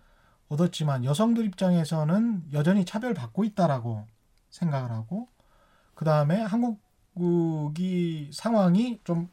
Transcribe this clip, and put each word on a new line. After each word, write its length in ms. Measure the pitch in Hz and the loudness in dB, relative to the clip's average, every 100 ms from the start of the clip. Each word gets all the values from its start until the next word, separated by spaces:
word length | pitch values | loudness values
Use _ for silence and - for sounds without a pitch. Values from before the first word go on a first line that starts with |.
| _ _ _ _ - | _ _ _ _ -8
얻었지만 560 | 147 175 - 151 131 127 | 0 0 0 -2 0 0
여성들 400 | 147 233 233 220 | 2 2 2 0
입장에서는 960 | - 185 175 151 160 151 202 233 196 143 | 0 2 2 2 -2 2 2 2 -2 -4
여전히 320 | 147 156 202 180 | 0 2 2 2
차별받고 580 | 214 247 156 117 180 | -4 -4 -4 -4 -4
있다라고 640 | 220 - 165 131 117 110 110 _ _ _ _ | -2 2 2 2 -2 -6 -10 _ _ _ _
생각을 420 | - 170 135 123 | -6 -2 -2 -4
하고, 360 | 113 113 190 247 _ _ _ _ _ _ | -6 -6 -8 -10 _ _ _ _ _ _
그다음에 480 | - 156 151 147 202 | -4 2 2 2 0
한국이 1900 | 220 233 240 214 _ _ _ 175 175 175 165 156 147 156 185 180 170 156 147 | 0 0 0 -4 _ _ _ -4 0 2 2 -2 -4 -4 -2 0 -2 -4 -10
상황이 640 | - 226 220 180 185 247 226 | -6 0 4 4 4 2 -4
좀 260 | - 170 175 | -4 -4 -4